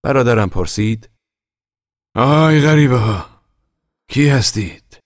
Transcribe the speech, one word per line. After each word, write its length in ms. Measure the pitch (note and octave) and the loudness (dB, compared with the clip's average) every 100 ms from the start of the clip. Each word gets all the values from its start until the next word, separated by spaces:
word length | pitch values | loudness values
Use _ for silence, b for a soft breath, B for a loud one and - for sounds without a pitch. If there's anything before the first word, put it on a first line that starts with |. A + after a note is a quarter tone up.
برادرم 440 | - C#3 A#2+ A#2 G2 | -2 0 0 0 -2
پرسید: 600 | G#2 F2 - G#2+ A2 - _ _ _ _ _ _ _ _ _ _ - | -4 -6 -4 -4 -6 -12 _ _ _ _ _ _ _ _ _ _ -2
«آهای 440 | C3 D3+ D#3+ D#3 | 0 2 4 2
غریبه 380 | D3 D3+ D3 B2 | 2 2 2 2
ها، 440 | A2 G2+ - _ _ _ _ _ _ _ _ | -2 -4 -10 _ _ _ _ _ _ _ _
کی 200 | C3 C#3+ | -2 0
هستید؟» 720 | C#3 A#2 G#2+ F#2+ - _ - | 2 -2 -4 -10 -12 _ -20